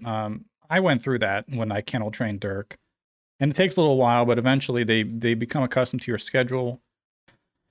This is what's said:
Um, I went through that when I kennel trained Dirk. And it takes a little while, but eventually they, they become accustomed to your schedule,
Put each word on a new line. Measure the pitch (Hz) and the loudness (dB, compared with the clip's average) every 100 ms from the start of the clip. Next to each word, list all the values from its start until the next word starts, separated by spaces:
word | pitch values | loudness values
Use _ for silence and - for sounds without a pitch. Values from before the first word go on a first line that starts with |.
| 117 | -6
Um, | 110 107 107 - _ _ | -6 -6 -10 -14 _ _
I | 170 | 0
went | 185 131 | 2 2
through | 139 123 | 0 0
that | 107 98 - | 0 -2 -4
when | 127 110 | -4 -2
I | 104 | -4
kennel | - 127 107 | -4 -4 -4
trained | - 113 101 | -4 -4 -4
Dirk. | 101 98 101 - _ _ _ _ _ _ | -4 -6 -8 -16 _ _ _ _ _ _
And | 143 | 0
it | 147 | 2
takes | 185 - | 2 2
a | |
little | 156 131 | 4 4
while, | 123 120 120 | 4 4 4
but | 117 | 4
eventually | 123 135 - 123 | 4 2 0 -2
they, | 113 113 | 2 2
they | 110 113 120 | 0 -2 0
become | 117 117 156 | 0 -2 -2
accustomed | 127 - 123 123 | 0 0 0 -2
to | - | -4
your | 110 | -6
schedule, | - 135 127 127 123 123 _ _ _ _ _ _ _ _ _ | -2 -2 0 -2 -4 -6 _ _ _ _ _ _ _ _ _